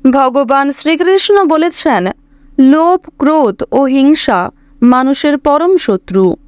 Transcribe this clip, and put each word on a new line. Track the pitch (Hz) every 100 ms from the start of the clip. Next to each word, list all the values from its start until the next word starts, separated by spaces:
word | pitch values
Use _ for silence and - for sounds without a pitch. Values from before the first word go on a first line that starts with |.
| 262
ভগবান | 269 262 254 254 277 277
শ্রীকৃষ্ণ | 269 294 330 359 381 - 403
বলেছেন, | 349 320 339 - 320 214 180 - _ _ _ -
"লোভ, | 269 302 339 370 - -
ক্রোধ | 285 311 240 202 -
ও | 240
হিংসা | 277 269 277 311 - 190 185 _ _ _
মানুষের | 240 247 269 277 294 285
পরম | 302 294 349 370
শত্রু। | - 190 - 185 185 -